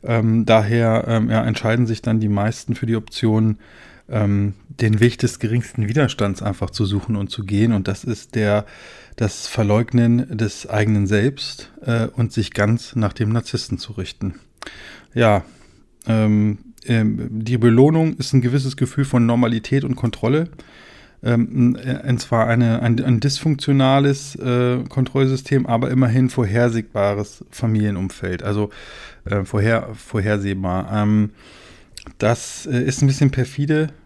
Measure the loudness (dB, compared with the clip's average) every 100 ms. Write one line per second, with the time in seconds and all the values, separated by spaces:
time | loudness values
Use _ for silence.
0 | 0 0 4 2 6 4 4 2 2 2
1 | 2 0 2 0 0 -2 0 0 0 -2
2 | -2 0 0 0 0 -4 -6 -4 -2 -4
3 | -4 -2 2 2 2 0 -8 -20 -20 -20
4 | -6 -2 0 2 0 -4 -16 -2 0 4
5 | 2 2 -4 -2 -2 -2 -4 -4 -2 2
6 | 0 0 -2 -2 -6 -4 -6 -4 -2 -2
7 | -2 -4 -4 -8 -4 0 2 2 -2 -6
8 | -6 -8 -6 -2 0 0 -2 -16 -20 -20
9 | -20 -4 -4 -4 -8 -2 2 2 2 2
10 | 4 2 0 -4 -4 -6 -6 -2 0 2
11 | 2 2 0 -2 -12 -12 -20 -12 -4 -2
12 | -2 -2 -2 -2 -4 0 0 0 -2 -2
13 | -2 -2 -2 -2 -4 -8 -6 -8 -8 -10
14 | -12 -8 -8 -8 _ _ -20 -18 -20 -20
15 | -10 0 2 2 -2 -20 -20 _ _ _
16 | -2 2 4 4 2 -2 -10 -20 -2 0
17 | 2 -2 -6 -6 -2 2 4 6 6 6
18 | 0 -2 0 2 2 0 -2 -2 -4 -2
19 | 0 2 2 4 2 0 0 -2 0 -2
20 | -4 -2 0 0 0 -8 -20 -20 -20 -20
21 | -20 _ 0 0 0 2 2 2 -4 -6
22 | -2 -2 0 0 2 2 2 2 2 0
23 | 2 2 2 -2 -2 -2 0 2 4 4
24 | 2 0 -6 -8 -2 0 0 -2 -4 -2
25 | -2 0 0 0 0 -2 0 0 0 2
26 | 2 4 2 0 0 2 2 0 -4 -2
27 | 0 0 -6 -10 -20 -6 -2 0 0 -2
28 | -6 -6 -8 -6 -4 -2 -4 -8 -20 -20
29 | -20 -16 -6 -4 -2 -2 0 0 -2 -16
30 | -6 -4 0 -2 -2 -4 -4 -4 -2 0
31 | 2 2 0 -4 -20 -20 -20 -20 -20 -20
32 | -20 -2 0 0 -4 -14 -6 -2 -2 0
33 | 0 2 0 0 -4 -4 -2 0 -2 -8